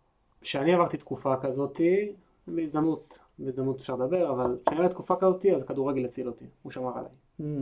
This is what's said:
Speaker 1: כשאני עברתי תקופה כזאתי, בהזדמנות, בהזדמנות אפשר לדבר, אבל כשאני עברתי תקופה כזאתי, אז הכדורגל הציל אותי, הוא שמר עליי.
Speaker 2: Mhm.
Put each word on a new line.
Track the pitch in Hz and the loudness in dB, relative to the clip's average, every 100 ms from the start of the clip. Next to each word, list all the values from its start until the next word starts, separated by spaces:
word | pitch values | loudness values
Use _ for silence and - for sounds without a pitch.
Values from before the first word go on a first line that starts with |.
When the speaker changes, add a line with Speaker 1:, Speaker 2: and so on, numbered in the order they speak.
| _ _ _ _ | _ _ _ _
Speaker 1:
כשאני | - 135 156 | -6 0 4
עברתי | 180 170 147 | 4 2 -2
תקופה | - 131 135 131 | -8 -4 0 0
כזאתי, | 139 131 139 - 170 196 208 - _ _ - | 0 -2 -4 2 4 4 0 -8 _ _ -8
בהזדמנות, | 165 156 156 160 151 - - _ - | -4 -2 0 0 0 -8 -20 _ -10
בהזדמנות | 135 127 135 131 | -8 -2 -2 -4
אפשר | - 127 | -6 -2
לדבר, | 135 180 156 | 0 2 2
אבל | 127 123 123 - | 0 0 0 0
כשאני | 151 | 2
עברתי | 180 | 0
תקופה | 180 - 180 | 0 -2 4
כזאתי, | 190 185 196 147 | 4 4 4 2
אז | |
הכדורגל | 131 135 139 131 123 | 0 -2 0 0 -2
הציל | - 123 | -4 -8
אותי, | 117 127 _ | -8 -18 _
הוא | 127 | -14
שמר | 131 127 120 | -8 -6 -6
עליי. | - | -12
Speaker 2:
Mhm. | - _ - 151 143 | -16 _ -10 -6 -4